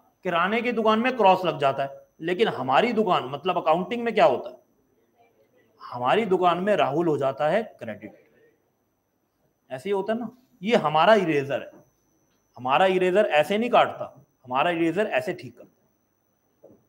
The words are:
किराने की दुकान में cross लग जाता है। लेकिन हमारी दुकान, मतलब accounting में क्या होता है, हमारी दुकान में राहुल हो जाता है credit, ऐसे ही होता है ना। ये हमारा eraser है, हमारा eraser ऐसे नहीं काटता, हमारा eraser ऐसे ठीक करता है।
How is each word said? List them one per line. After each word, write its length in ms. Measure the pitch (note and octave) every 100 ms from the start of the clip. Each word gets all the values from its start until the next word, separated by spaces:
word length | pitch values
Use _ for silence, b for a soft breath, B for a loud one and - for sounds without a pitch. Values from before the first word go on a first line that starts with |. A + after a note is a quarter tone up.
| _ _
किराने 380 | F#3 E3+ F#3 A3+
की 100 | A#3+
दुकान 280 | A3+ A3 A3
में 160 | B3+ B3
cross 280 | F#3+ F#3 E3+
लग 140 | D3
जाता 240 | C#3 C3+
है। 140 | C3+ - _ _
लेकिन 260 | D#3+ F3+ G#3+
हमारी 460 | C3 C3 C#3 A3+
दुकान, 360 | A3 G#3 D#3 B2+
मतलब 280 | C#3 E3+ F3
accounting 460 | D#3+ E3 F#3 A#3+
में 100 | A#3
क्या 120 | G#3+ D#3+
होता 240 | A#2+ -
है, 80 | - _ _ _ _ _ _ _ _ _ _ _ _
हमारी 440 | - B2 B2 F3+ A3
दुकान 320 | F#3 F3+ E3+
में 180 | G3 F#3+
राहुल 320 | C3 D3 F3
हो 100 | C#3+
जाता 300 | C3+ C3+ D3+
है 160 | G3 A3+ -
credit, 340 | A2+ G2 G#2 - _ _ _ _ _ _ _ _ _ _ _ _ _ _ _
ऐसे 200 | C3 G3
ही 40 |
होता 200 | G3 G3
है 60 | A3+
ना। 100 | A3+ - _ _
ये 140 | F#3+ A#3
हमारा 380 | D3+ D#3 F3 A3
eraser 460 | E3+ D3 C3+ A#2+
है, 100 | - - _ _ _ _ _ _ _ -
हमारा 280 | B2+ C#3+ F#3+
eraser 400 | F#3 F#3 F#3 A3
ऐसे 320 | D3+ D3+ G3+
नहीं 120 | A#3+
काटता, 440 | F3+ C3 - G2+ - _ _ B2
हमारा 260 | B2+ E3
eraser 360 | E3+ E3 D#3+ G#3+
ऐसे 260 | - -
ठीक 240 | F3+ B2+ -
करता 1120 | - _ _ _ _ _ _ _ _ _ -
है। 60 | -